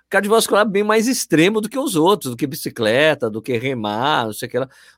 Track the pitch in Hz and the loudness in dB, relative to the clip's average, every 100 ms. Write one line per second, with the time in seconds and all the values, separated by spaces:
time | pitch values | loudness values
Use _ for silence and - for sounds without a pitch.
0 | - 190 202 226 214 208 220 190 208 220 | -4 -2 2 2 4 2 2 2 2 2
1 | 226 247 - 151 160 220 214 269 277 165 | 2 -2 0 2 4 2 -2 -4 -2 2
2 | 165 202 131 117 143 - - - 107 123 | 2 2 -2 -6 -6 -6 -8 -2 0 2
3 | 156 147 113 110 120 117 127 127 104 107 | 2 0 -2 -4 -4 -4 -4 -4 -4 -2
4 | 139 147 113 101 120 120 131 _ - | 0 0 -2 -6 -6 -6 -6 _ -20